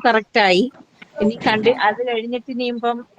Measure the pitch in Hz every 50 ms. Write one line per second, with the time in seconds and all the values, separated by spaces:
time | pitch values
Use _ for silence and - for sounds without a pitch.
0 | - 247 220 220 208 - - 233 208 190 180 185 254 277 - - - _ _ _
1 | - - - - 208 214 233 - - 240 214 214 214 233 254 - 196 214 208 233
2 | 247 254 233 220 226 233 247 247 - 269 254 240 247 240 240 233 240 240 233 240
3 | 247 _ _